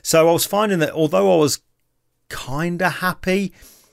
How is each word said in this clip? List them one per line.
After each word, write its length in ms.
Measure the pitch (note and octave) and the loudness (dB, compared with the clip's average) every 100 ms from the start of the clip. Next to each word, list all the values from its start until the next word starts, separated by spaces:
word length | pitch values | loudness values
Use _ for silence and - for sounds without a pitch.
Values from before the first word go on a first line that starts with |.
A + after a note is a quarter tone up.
So 260 | - D#3+ E3 | 0 4 4
I 40 | |
was 140 | E3+ - | 2 0
finding 340 | G3+ G#3+ F#3 | -2 0 0
that 120 | D3+ | -2
although 380 | D#3 D#3 F#3 G3 | 0 0 2 4
I 40 | F3 | 4
was 220 | D3 - _ _ _ _ _ _ - | 2 -2 _ _ _ _ _ _ -16
kinda 600 | - - C#3 E3+ F3 F3+ | -14 -8 -6 -6 -2 -4
happy, 640 | C3+ F#3 E3+ F#3 F#3+ F#3 - - _ _ | -2 -6 -4 -2 -2 -4 -8 -20 _ _